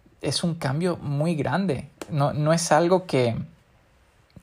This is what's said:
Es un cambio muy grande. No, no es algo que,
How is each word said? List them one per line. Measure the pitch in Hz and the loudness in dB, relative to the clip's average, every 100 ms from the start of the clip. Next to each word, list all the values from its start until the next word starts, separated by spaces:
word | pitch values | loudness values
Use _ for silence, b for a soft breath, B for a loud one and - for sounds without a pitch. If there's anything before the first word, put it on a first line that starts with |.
| _ _ | _ _
Es | - - | -6 -2
un | 170 165 | -2 -2
cambio | 139 139 180 165 | -4 -2 -2 -2
muy | - 143 160 170 | -4 -2 0 -2
grande. | 180 151 196 131 - - - | -2 -2 -2 -4 -8 -16 -6
No, | 151 143 | 0 0
no | - 151 | 2 2
es | 165 - | 2 4
algo | 151 170 185 185 | 4 4 2 2
que, | 135 120 113 - - _ _ _ _ _ _ _ - | 0 2 -2 -8 -14 _ _ _ _ _ _ _ -20